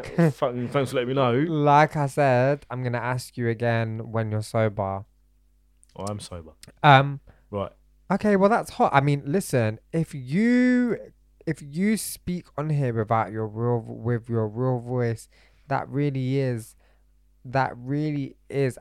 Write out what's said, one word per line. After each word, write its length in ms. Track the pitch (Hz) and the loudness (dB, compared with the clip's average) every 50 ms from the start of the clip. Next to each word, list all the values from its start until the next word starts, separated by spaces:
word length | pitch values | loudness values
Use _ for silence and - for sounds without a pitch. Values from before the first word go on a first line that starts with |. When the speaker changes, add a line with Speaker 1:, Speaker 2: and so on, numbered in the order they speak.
| - - - - | 0 -2 0 2
Speaker 1:
like, 160 | 170 160 135 | 2 2 2
<laughs> 0 | |
Speaker 2:
Fucking 340 | - - 131 123 123 123 117 | 0 -2 -2 -2 -4 -4 -2
thanks 240 | - 143 135 123 | -2 -2 -2 0
for 40 | 127 135 | -2 -2
letting 100 | 123 120 | -2 0
me 40 | 135 | 0
know. 160 | 139 135 123 117 | 2 2 2 2
Speaker 1:
like 640 | 123 151 180 160 151 147 147 143 147 156 156 - | 2 0 0 0 2 4 6 6 6 6 4 2
I 120 | 156 143 139 | -2 -4 -2
said, 580 | - - 147 139 127 123 127 135 143 143 - - | 0 2 2 4 4 4 4 2 0 -2 -4 -8
I'm 140 | 123 127 127 | -8 -6 -4
gonna 140 | 123 120 120 | -4 -4 -2
ask 380 | 110 120 127 127 - - - - | -2 -2 -4 -4 -6 -8 -6 -4
you 100 | 120 117 | -2 -2
again 640 | 117 110 120 120 117 113 113 113 110 113 113 117 | 0 0 0 0 2 0 0 -2 -4 -6 -8 -6
when 180 | 110 113 113 110 | -4 -2 -2 0
you're 100 | 107 107 | -2 -2
sober. 640 | 107 - - 117 110 110 98 104 101 95 95 95 101 - _ _ _ _ _ _ _ _ _ _ _ _ _ _ _ _ - | -4 -2 0 0 2 2 0 -2 -2 -4 -4 -6 -8 -12 _ _ _ _ _ _ _ _ _ _ _ _ _ _ _ _ -14
Speaker 2:
Oh, 100 | - 92 | -10 -8
I'm 140 | 101 104 104 | -8 -8 -8
sober. 320 | - - - 87 80 80 - _ - - - _ - | -10 -12 -14 -16 -16 -18 -20 _ -20 -20 -6 _ 6
Speaker 1:
Um, 380 | 151 139 131 135 143 143 139 - - - _ _ _ | 8 8 8 8 4 -2 -8 -12 -18 -20 _ _ _
Speaker 2:
Right. 220 | 104 101 98 - - _ _ _ _ _ _ - | -6 -4 -4 -6 -8 _ _ _ _ _ _ -4
Speaker 1:
okay, 240 | 180 202 - 214 208 | -2 0 2 2 4
well, 140 | 190 190 202 | 4 4 4
that's 220 | 220 214 156 - | 4 2 -2 -4
hot. 220 | - - 240 - - | -2 0 2 4 4
I 60 | 139 | 4
mean, 220 | 135 147 143 143 135 | 4 4 2 0 -2
listen, 540 | 139 143 196 - - - 127 113 107 110 113 _ _ - | -2 -4 -4 -2 0 0 0 2 0 -2 -4 _ _ -4
if 200 | 165 160 - - | -4 -4 -4 -6
you, 840 | 147 127 123 139 185 220 233 247 247 247 247 247 247 247 240 208 - - - - _ _ _ _ _ _ - | -10 -8 -2 0 2 4 4 4 4 4 4 4 2 2 0 -2 -4 -6 -12 -20 _ _ _ _ _ _ -6
if 140 | 156 - | -6 -6
you 340 | - 143 143 160 190 208 220 202 | -8 -10 -4 -2 0 0 0 0
speak 480 | - - - - _ - 180 175 151 - _ - | -2 -6 -12 -10 _ -6 -6 -6 -8 -8 _ -6
on 120 | 147 156 | -4 -2
here 240 | 151 143 143 123 117 | 0 0 0 0 0
without 380 | 113 110 104 117 113 110 92 | -2 0 2 2 0 0 0
your 160 | 104 110 110 107 | -4 -6 -6 -6
real, 320 | 104 110 117 120 120 117 | -4 -4 -2 0 0 -2
with 500 | 113 117 117 117 113 117 120 117 113 117 | -2 -6 -10 -6 -4 -2 -2 -2 -2 -2
your 180 | 117 113 110 107 | -2 -2 -2 -2
real 300 | 104 113 127 131 127 123 | -2 -2 -2 -2 -2 -2
voice, 480 | 117 120 127 123 123 117 117 110 - - _ _ _ _ _ _ _ - | -4 -4 -2 -2 -2 -2 -2 -4 -8 -16 _ _ _ _ _ _ _ -6
that 180 | 135 135 - - | -4 -4 -4 -4
really 480 | 123 135 147 147 135 135 131 127 131 139 | -2 -2 -2 0 -2 -2 -2 -2 0 0
is, 360 | 135 131 123 113 110 - - _ _ _ _ _ _ _ _ _ _ _ _ _ - | 0 0 -2 -4 -8 -12 -18 _ _ _ _ _ _ _ _ _ _ _ _ _ -12
that 260 | 131 120 131 131 - - 120 | -4 -2 0 0 -2 -4 -8
really 580 | 120 127 139 147 151 156 147 143 135 131 - _ _ - | -8 -4 -4 -2 -2 -2 -2 -4 -6 -8 -10 _ _ -6
is 280 | - 139 139 131 113 - | -2 -2 0 -2 -2 -4